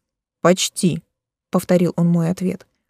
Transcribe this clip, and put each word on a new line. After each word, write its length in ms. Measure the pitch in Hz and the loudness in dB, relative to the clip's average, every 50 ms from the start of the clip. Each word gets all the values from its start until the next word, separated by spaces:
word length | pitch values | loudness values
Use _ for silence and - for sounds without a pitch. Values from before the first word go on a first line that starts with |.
| _ _ _ _ _ _ _ _ | _ _ _ _ _ _ _ _
"Почти", — 600 | _ 165 185 185 - - - - - 180 143 165 _ _ _ _ _ _ _ _ _ _ | _ 2 2 2 0 -6 -6 -2 -2 -2 -2 -2 _ _ _ _ _ _ _ _ _ _
повторил 420 | - 185 - - 180 175 180 165 - | -4 -4 0 2 2 2 2 0 0
он 120 | - 170 170 | 0 0 2
мой 220 | 170 170 165 160 | 2 0 0 -2
ответ. 380 | 185 - 180 185 - 190 - _ _ _ _ _ | -4 -4 -6 -6 -6 -8 -14 _ _ _ _ _